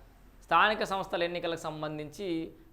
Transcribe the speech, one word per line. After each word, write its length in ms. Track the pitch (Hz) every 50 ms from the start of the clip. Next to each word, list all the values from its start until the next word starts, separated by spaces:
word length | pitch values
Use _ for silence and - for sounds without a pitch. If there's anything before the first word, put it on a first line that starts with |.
| - - - - - - - - -
స్థానిక 400 | - 165 170 190 214 220 - 220
సంస్థల 380 | 180 196 196 180 - - 180 170
ఎన్నికలకు 380 | 170 175 175 165 170 165 160
సంబంధించి 920 | 165 160 156 156 151 151 156 151 151 147 147 - 202 185 165 160 160 - - - - -